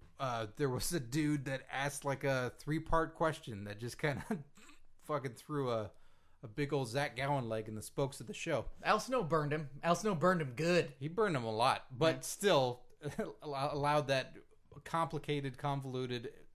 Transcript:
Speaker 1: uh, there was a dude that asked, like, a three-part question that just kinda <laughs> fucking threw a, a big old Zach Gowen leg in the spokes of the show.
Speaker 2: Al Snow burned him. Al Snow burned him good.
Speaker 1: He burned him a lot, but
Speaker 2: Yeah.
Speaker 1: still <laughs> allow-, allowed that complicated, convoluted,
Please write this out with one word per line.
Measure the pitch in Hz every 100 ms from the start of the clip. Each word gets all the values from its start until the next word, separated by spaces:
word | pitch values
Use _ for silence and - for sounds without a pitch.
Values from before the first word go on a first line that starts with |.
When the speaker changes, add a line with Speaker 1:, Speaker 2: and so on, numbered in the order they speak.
| - -
Speaker 1:
uh, | 135 117 110 -
there | 143
was | 123 -
a | 165
dude | 117 147 151 147 135
that | 135 -
asked, | 131 143 -
like, | 143 131
a | 139 131 123 -
three-part | - 156 160 165 160 -
question | 160 147 - 104
that | 104 104
just | 120 -
kinda | 151 135 -
<laughs> | 180 - - - - - - -
fucking | 147 127
threw | 113 - 147 127
a, | 113 104 - - - - -
a | 117
big | 107 143
old | 147 120
Zach | 123 147 120
Gowen | 139 143 113
leg | 110 110
in |
the | 107
spokes | - - 139 -
of | -
the |
show. | 156 165 135 - -
Speaker 2:
Al | 160 208
Snow | - 262
burned | 165 160 147
him. | 156 147 -
Al | 170 175
Snow | 214
burned | 165 180 180
him | 139
good. | 117 165 175 147 -
Speaker 1:
He | 147
burned | 175 214
him | 143
a | 113
lot, | 110 131 196 -
but | 127 160 156
Speaker 2:
Yeah. |
Speaker 1:
still | - - 196 156 127 120 - -
<laughs> | 147 - 196 -
allow-, | 156 139 143
allowed | 143 143 151 135
that | 135 127 - - - - 147
complicated, | - 165 160 151 - 147 139 131
convoluted, | 147 139 135 127 127 123 117 - -